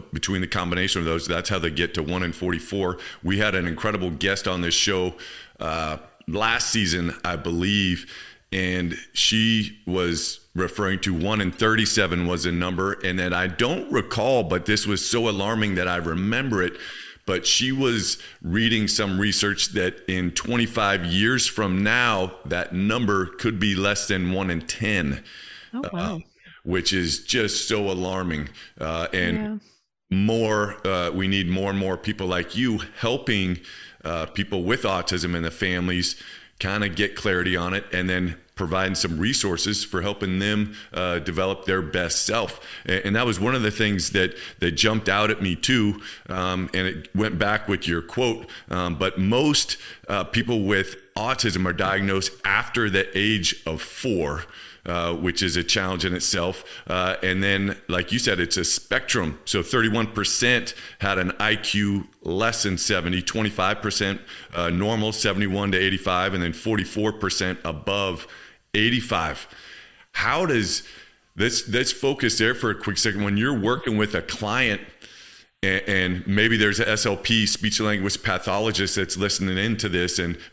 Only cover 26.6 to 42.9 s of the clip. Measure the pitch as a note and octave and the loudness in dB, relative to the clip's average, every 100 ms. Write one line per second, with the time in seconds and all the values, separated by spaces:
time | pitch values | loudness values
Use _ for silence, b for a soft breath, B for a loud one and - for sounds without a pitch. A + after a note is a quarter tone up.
26.6 | - F#2 E2+ F#2+ E2 - - A#2+ G#2+ - | -2 0 2 2 0 -2 0 0 2 0
27.6 | - G#2+ G2+ F#2 F#2 F#2+ F2+ D#2 C#2 B | 0 0 0 0 -2 -2 -2 -4 -6 B
28.6 | B - D#2 E2 E2+ F#2 F2 G#3+ G#3+ G#3+ | B -8 -4 -4 -2 0 0 0 -2 -6
29.6 | b b b _ - F#3+ - A2+ A2 G#2+ | b b b _ -2 2 4 4 2 2
30.6 | G#2 - G2 F2+ F2 F#2 F#2+ G2 F2+ F#2 | 0 -2 -2 0 0 0 0 2 2 0
31.6 | G2 G2 F#2+ F2+ A2 G#2 F#2 F2+ F2 A2+ | 0 -2 -2 -2 -4 -4 -2 -2 -2 -2
32.6 | B2 G#2 - - A#2 B2 - G#2 F#2 F2 | 0 -2 -4 -4 -2 -2 0 0 0 -2
33.6 | B B B B D#2 E2 D#2 - G2 F#2+ | B B B B -6 -4 -4 -4 -2 -2
34.6 | F2 B2 G#2 F#2 F2 F2+ F2 E2+ E2 - | 0 0 0 0 0 -2 0 -2 -4 -2
35.6 | F#2+ F2+ F2+ F2+ F2 - B B B - | -2 0 0 0 0 -4 B B B -6
36.6 | F#2 G#2 G2+ E2+ G2+ - G#2 F2+ F2+ F2 | -2 0 0 2 0 0 0 2 2 0
37.6 | F2+ F#2+ - F2+ F#2 F2+ F2 D#2+ _ - | 0 -2 -2 -2 0 0 0 -4 _ -6
38.6 | E2+ F#2 F#2+ F#2 F2+ D#2+ G#2+ C3+ G2 E2+ | -2 0 0 0 0 0 0 2 0 0
39.6 | G2 G#2 - F2+ G2+ G2+ F#2+ F#2 G2+ G#2 | 0 -2 -2 -2 -2 -2 -2 0 2 2
40.6 | G#2 B B - F2+ F2 F2+ E2+ F#2 F#2+ | 0 B B -4 -2 -2 -2 0 0 0
41.6 | - F#2+ D#2 F2+ E2+ - - A2+ G2 - | 0 0 0 -2 0 0 0 0 -2 -6
42.6 | B B - | B B -2